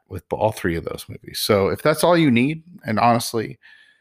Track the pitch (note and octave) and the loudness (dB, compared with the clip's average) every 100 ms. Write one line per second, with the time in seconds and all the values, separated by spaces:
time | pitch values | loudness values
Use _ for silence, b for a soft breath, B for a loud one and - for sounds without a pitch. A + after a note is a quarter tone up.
0 | _ F#2+ - - G#2+ - F#2+ E2 - - | _ -14 -8 -2 -2 0 -4 -4 -6 -10
1 | - - - - - G2+ F#2 G2 D3+ D#3 | -12 -18 -14 -6 0 2 2 0 0 2
2 | E3+ E3+ D3+ A#2 C3+ D#3+ - - - G#2+ | 4 4 4 4 2 -2 -12 -14 -6 2
3 | A#2+ A#2 - A2+ A#2+ - b b b b | 2 2 0 -6 -6 -12 b b b b